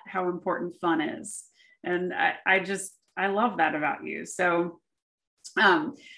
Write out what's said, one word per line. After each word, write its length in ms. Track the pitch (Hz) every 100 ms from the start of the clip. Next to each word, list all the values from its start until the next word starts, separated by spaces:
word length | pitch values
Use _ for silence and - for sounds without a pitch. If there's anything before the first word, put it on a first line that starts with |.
| -
how 220 | 190 180
important 480 | 175 190 170 175 -
fun 200 | 175 160
is. 440 | 151 - - - - _ _ _
And 300 | 175 180 180
I, 220 | - 165 - -
I 140 | 190
just, 340 | 180 196 - - _ -
I 100 | 196
love 320 | 196 240 175
that 160 | 156
about 300 | 156 147 -
you. 200 | - 147 -
So, 540 | - 180 170 175 - _ _ _ _ _ _ - -
um, 360 | 208 170 151 - -